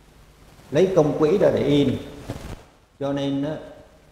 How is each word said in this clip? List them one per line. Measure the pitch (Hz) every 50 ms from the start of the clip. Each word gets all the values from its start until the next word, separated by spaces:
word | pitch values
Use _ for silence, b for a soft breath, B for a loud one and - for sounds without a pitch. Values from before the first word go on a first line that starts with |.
| - - _ - - - - - - - - - - -
lấy | 131 151 190 185 190
công | 175 151 147 135 -
quỹ | 156 151 190 202
ra | 180 143 110
để | 107 120
in. | 139 143 143 143 123 110 - - - - - - - - - - - - - - _ _ _ _ _ _ -
Cho | 139 139 143
nên | 139 139 139 139 139 143
á, | 151 156 - - - - - - - - _ _ -